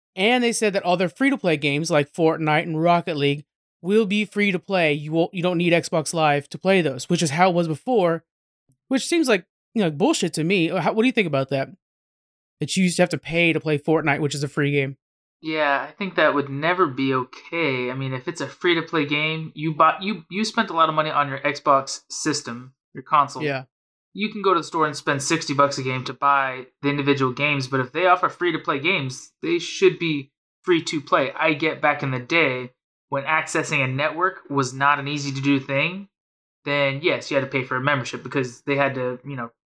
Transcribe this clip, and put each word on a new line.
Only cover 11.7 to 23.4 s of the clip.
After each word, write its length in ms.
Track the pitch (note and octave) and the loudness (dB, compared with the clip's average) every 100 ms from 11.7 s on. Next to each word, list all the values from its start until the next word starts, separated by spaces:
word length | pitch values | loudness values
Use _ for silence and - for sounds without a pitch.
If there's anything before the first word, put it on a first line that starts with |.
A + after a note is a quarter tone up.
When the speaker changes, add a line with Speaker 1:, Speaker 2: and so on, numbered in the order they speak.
| - _ _ _ _ _ _ _ _ | -10 _ _ _ _ _ _ _ _
Speaker 1:
That 160 | D3+ F#3+ | -4 0
you 80 | |
used 120 | F3+ E3+ | 2 2
to 60 | |
have 60 | F3+ | 0
to 80 | D3 | -2
pay 340 | - E3 E3+ | -4 2 2
to 80 | D#3 | 2
play 160 | D3+ D3 | 0 -2
Fortnite, 420 | - D#3 D3+ C#3+ | 2 2 2 0
which 140 | D3 | -2
is 100 | C#3+ | -4
a 40 | C#3+ | -4
free 220 | - C#3+ | -2 0
game. 260 | C#3+ C3+ C#3 _ _ _ _ | 0 -2 -6 _ _ _ _
Speaker 2:
Yeah, 420 | D#3 D#3 D3 C#3 C#3 | -6 0 2 0 -2
I 60 | |
think 220 | - F#3+ | -8 -4
that 180 | E3+ D3+ | 2 2
would 160 | C#3+ C3+ | 2 -2
never 380 | C#3 D#3+ F#3+ E3 | -2 0 2 0
be 260 | B2+ C3+ | 0 0
okay. 800 | C3 B2 - - E3+ D3+ B2+ B2 | 0 -4 -12 -8 -4 -2 -2 -4
I 40 | |
mean, 200 | C3 C3+ | -4 -6
if 140 | C3 F3 | -6 -8
it's 120 | E3 | -8
a 60 | C3+ | -10
free-to-play 580 | - F3 E3 D#3+ E3 C#3 | -2 0 0 0 -2 0
game, 440 | D3 D#3 D#3+ D#3+ D3+ | -2 -2 -4 -8 -6
you 180 | D#3+ | -4
bought, 280 | D3+ D#3+ D3+ | 2 2 2
you, 200 | G3 F3+ - | -4 -6 -6
you 140 | F3+ | -6
spent 260 | G#3+ - G3 | -2 -2 -2
a 40 | |
lot 140 | E3 D#3+ | 2 2
of 60 | |
money 160 | D#3 D#3 | 2 0
on 180 | C#3 C#3 | 0 -2
your 120 | C3+ | -2
Xbox 600 | D3 C#3+ D3+ C3+ C3+ - - | -4 -2 2 2 0 -10 -12
system, 640 | - D#3 D3 - A#2+ C3 _ _ | -6 -4 -4 -6 -12 -16 _ _
your 80 | C#3+ | -18
console. 400 | - D3+ C3+ E3+ | 0 0 0 -2